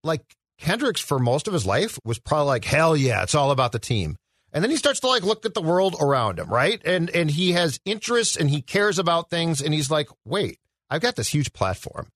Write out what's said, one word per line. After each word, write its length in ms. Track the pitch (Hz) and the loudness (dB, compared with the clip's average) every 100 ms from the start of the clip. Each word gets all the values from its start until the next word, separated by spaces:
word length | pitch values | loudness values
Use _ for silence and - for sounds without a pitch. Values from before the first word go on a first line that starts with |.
like 200 | 156 160 _ _ _ _ | -2 -4 _ _ _ _
Kendricks, 440 | 160 226 277 175 | -2 0 0 -2
for 180 | - 139 | -2 0
most 280 | 120 139 214 | 2 0 0
of 60 | |
his 120 | 175 92 | -2 0
life, 320 | 113 220 - | 0 0 -6
was 140 | 113 113 | -8 -8
probably 300 | - 156 143 | -2 0 2
like, 180 | 127 - | 0 0
"Hell 320 | 143 165 151 | 2 4 4
yeah, 240 | 135 101 | 2 0
it's 140 | 92 151 | 0 2
all 160 | 139 | 2
about 200 | 135 123 | 2 0
the 60 | 117 | -2
team." 360 | - 113 80 - _ _ _ | -4 -2 -2 -8 _ _ _
And 120 | - | -2
then 60 | 214 | 0
he 60 | 311 | 2
starts 220 | 285 262 | 0 0
to, 80 | 254 | 0
like, 160 | 254 | 0
look 220 | 185 214 220 | 0 -2 -4
at 80 | 208 | -2
the 80 | |
world 320 | 160 180 190 165 | 0 2 2 2
around 380 | 143 135 110 87 | 2 2 0 -2
him, 100 | 82 | -2
right? 320 | 113 151 220 - | 2 2 0 -2
And, 240 | 180 165 | 0 0
and 200 | 170 160 | 0 0
he 240 | 147 180 | 0 2
has 260 | 175 170 - - | 2 0 -2 -6
interests 520 | 214 - 240 220 - | -6 0 0 0 0
and 140 | 147 | 0
he 100 | 147 | 0
cares 380 | - 196 208 180 | -2 2 2 2
about 300 | 170 170 165 | 2 0 0
things. 300 | 170 165 143 | -2 0 -2
And 120 | 147 | 0
he's 180 | 151 139 | -2 0
like, 180 | 156 147 - 113 | -2 -2 -12 -6
"Wait, 320 | 185 165 - _ _ _ | -4 -4 -6 _ _ _
I've 120 | 156 | -2
got 140 | 240 - | -2 -2
this 120 | 110 | -2
huge 260 | 151 139 | -2 -2
platform. 540 | - 95 - - - - | -2 -4 -4 -10 -14 -14